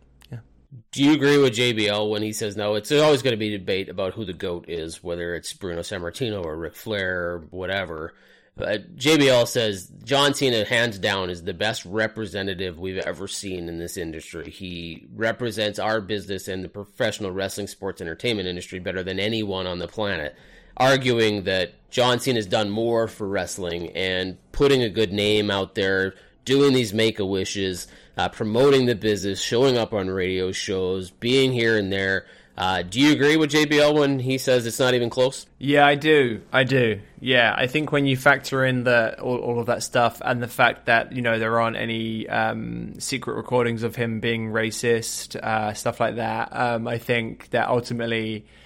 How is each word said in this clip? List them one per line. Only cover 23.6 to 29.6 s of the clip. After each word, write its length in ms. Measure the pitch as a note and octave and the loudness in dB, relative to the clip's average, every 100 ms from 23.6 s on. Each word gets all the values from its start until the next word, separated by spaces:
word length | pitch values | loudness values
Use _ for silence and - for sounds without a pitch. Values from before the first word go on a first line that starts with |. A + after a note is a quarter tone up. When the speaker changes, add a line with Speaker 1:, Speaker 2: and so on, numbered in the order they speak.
| F2 E2+ E2+ | -6 -6 -6
Speaker 2:
and 480 | - F#2 F#2 F#2 F2 _ | -4 -2 -2 -4 -8 _
putting 300 | - C#3+ C3+ | 2 4 4
a 60 | A#2 | 2
good 240 | F#2 G#2+ | 0 0
name 380 | G2+ G#2 G#2+ G#2 | 2 2 2 2
out 240 | G2 F#2+ | 0 -2
there, 400 | - F#2+ F#2+ F#2+ - - _ - | -2 0 2 0 -4 -16 _ 0
doing 260 | C#3 C#3 | 4 6
these 220 | C3 A2 | 4 2
Make-A-Wishes, 920 | G#2+ A2+ G#2+ F#2+ F#2+ F#2+ G2+ F#2+ F2+ - - - - | 2 2 0 -2 -2 -2 -2 -4 -4 -10 -18 -12 -4
uh, 140 | F2+ | -4
promoting 560 | - A2 A#2 C#3+ C3+ B2 | -2 -2 4 6 6 4
the 80 | |
business, 460 | G#2+ G#2+ G#2 G2 F#2+ | 0 0 0 -2 -4
showing 340 | - A#2 | -2 2